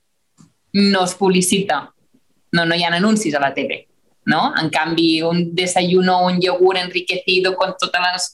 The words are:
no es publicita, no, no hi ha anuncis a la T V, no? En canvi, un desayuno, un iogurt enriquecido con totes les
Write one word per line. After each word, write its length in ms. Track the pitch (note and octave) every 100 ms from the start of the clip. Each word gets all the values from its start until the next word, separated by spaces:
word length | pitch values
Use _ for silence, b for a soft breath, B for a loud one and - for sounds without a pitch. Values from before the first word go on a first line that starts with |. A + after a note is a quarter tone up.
| _ _ _ _ _ _ _
no 300 | G3+ G3+ G3
es 100 | F3+ -
publicita, 640 | F#3+ F#3 F3+ F#3+ - C#3+ - _ _ _ _ _ _
no, 100 | E3+ E3
no 100 | E3+
hi 100 | E3+
ha 80 |
anuncis 420 | E3+ G#3 G#3+ D#3+ C#3+
a 60 |
la 80 | C#3
T 120 | C#3+ C3+
V, 120 | - - _ _ _ -
no? 260 | D#3 A3+ D#3
En 140 | D#3+
canvi, 500 | D#3+ D#3+ E3 E3 D#3+
un 280 | E3 F3 E3+
desayuno, 720 | E3+ F#3 F#3 F3+ F#3 F#3 F3+ F3+
un 140 | F3+
iogurt 380 | F3+ F3+ F#3 F#3+
enriquecido 760 | F3+ F3+ - F3 - F#3 F#3+ F#3
con 200 | F#3+ F3+
totes 260 | F3+ F3+
les 280 | F3+ F3+ -